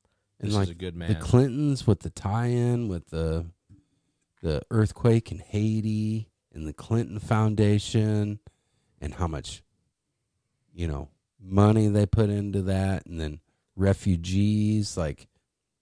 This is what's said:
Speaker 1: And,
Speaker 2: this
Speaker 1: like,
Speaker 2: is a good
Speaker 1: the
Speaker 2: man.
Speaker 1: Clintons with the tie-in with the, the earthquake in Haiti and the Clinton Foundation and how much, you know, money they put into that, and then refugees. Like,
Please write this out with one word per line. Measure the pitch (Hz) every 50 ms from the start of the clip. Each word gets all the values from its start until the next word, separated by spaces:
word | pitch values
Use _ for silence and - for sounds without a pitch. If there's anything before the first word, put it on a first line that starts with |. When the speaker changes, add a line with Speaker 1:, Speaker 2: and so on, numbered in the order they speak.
| _ _ _ _ _ _ _ _
Speaker 1:
And, | - 107
Speaker 2:
this | 104
Speaker 1:
like, | 104 98
Speaker 2:
is | 87
a | 85
good | 85 92 90 82
Speaker 1:
the | 85
Speaker 2:
man. | 85 87 - -
Speaker 1:
Clintons | - - 123 123 131 139 117 143 151 147 139 131 -
with | - 101 -
the | - -
tie-in | - - - 98 101 113 120 120 123 123 120 120 120 120 120
with | 107 92 85 - -
the, | - 80 82 80 80 82 82 85 - _ _ _ - - _ _ _ _ _ _ _ _ _ _ _ _
the | - 85 76 69 - -
earthquake | 113 113 107 - - - - 120 113 113 - -
in | - -
Haiti | - - - 104 107 110 110 110 104 110 107 107 107 107 110 110 113 - _ _ _ _ -
and | 76 78
the | 76 73
Clinton | - - - 113 117 113 67 90 107
Foundation | - - 117 107 110 110 107 101 107 104 104 104 - - - 113 107 107 107 104 104 104 104 104 _ - _ _ _ _ _ _ _ _ _ -
and | - 76 73
how | 87 90
much, | 82 80 69 - - - - _ _ _ _ _ _ _ _ _ _ _ _ _ _ _ _ _ _ _ _ _ _ _
you | 85 85
know, | 80 73 69 69 73 _ _ _ _ _ _
money | 101 95 95 98 104 104 110 113 107
they | 104 101 104 104
put | 101 - 113 110 101
into | 101 101 101 101 98 98 92
that, | 95 95 95 95 95 95 90 -
and | - 85 82
then | 78 76 76 80 _ _ _ _ _ _ -
refugees. | 92 95 98 98 - - 101 92 82 85 92 92 98 101 104 107 107 107 107 110 107 101 - -
Like, | 90 85 76 69 - - _ _ _ _ _ _ _ _ _ _ _